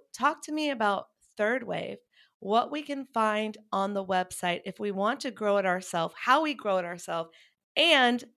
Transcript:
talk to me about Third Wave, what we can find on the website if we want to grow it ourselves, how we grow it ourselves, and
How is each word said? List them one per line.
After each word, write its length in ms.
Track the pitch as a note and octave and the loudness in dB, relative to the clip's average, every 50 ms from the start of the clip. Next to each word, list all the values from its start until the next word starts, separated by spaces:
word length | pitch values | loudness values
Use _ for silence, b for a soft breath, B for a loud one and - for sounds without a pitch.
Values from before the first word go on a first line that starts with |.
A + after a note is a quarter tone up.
| _ _ | _ _
talk 300 | - - A#3+ C#4+ D#4+ D#4 - | -8 0 0 0 0 0 -8
to 80 | - | -6
me 180 | D4+ D#4 D4+ D4 | -4 -2 -2 -2
about 400 | C#4 A3 A3 G#3 G3+ - - _ _ _ _ _ _ - | 0 0 0 0 0 0 -4 _ _ _ _ _ _ -2
Third 260 | G#3 G#3+ B3 C4 A#3 | 0 0 0 -2 -4
Wave, 360 | - F3 D#3+ - - G3+ - _ _ _ _ _ _ _ - | -4 -6 -6 -6 -8 -10 -12 _ _ _ _ _ _ _ -12
what 320 | - F#3+ G#3+ A3+ A#3 - | -4 0 2 2 2 0
we 100 | D4 D4+ | -4 -8
can 240 | D4 C#4+ C#4+ C4+ C4+ - - | -6 -6 -8 -8 -8 -6 -2
find 440 | A3+ A3 G#3+ G#3+ G#3+ A3 G#3+ G#3 - - - | 0 0 2 2 0 -2 -4 -6 -10 -12 -6
on 220 | - G3 G3 G3 G3+ | -2 -2 -2 0 -2
the 100 | G3 F#3+ | -4 -2
website 580 | F#3 F#3+ F#3 F3+ F3+ - - - F3+ F3 F3+ - | 0 0 0 0 -2 -6 -4 -2 -2 -2 -2 -4
if 140 | G3 F#3 - | -10 -10 -6
we 120 | G#3+ G#3 | -6 -4
want 300 | G3 F#3+ G3 G#3+ C4 C#4 | -2 0 0 0 -2 -2
to 100 | - C4+ | -6 -8
grow 260 | G3+ - G#3+ G#3 G3+ G3+ | -6 -2 0 2 2 2
it 80 | F#3+ | 4
ourselves, 500 | F#3+ F3+ F#3 F#3 - - E3+ E3 F3 - - | 2 0 0 -2 -4 -2 -2 -2 -2 -4 -6
how 240 | - A#3 C4 D4+ | 2 4 4 4
we 120 | D#4+ D4+ C#4 | 4 2 -2
grow 240 | - - G#3 F#3+ F#3 | -2 -2 0 0 0
it 60 | F3 | 0
ourselves, 460 | E3+ F3+ F3 - - E3+ E3 E3 E3 b b b b b b _ _ - - | -2 -8 -10 -8 -6 -6 -6 -6 -6 b b b b b b _ _ 2 2
and 480 | D#4 E4+ D#4 C4+ B3+ A#3+ A#3+ A#3+ - - _ | 4 6 6 6 6 4 4 2 -4 -8 _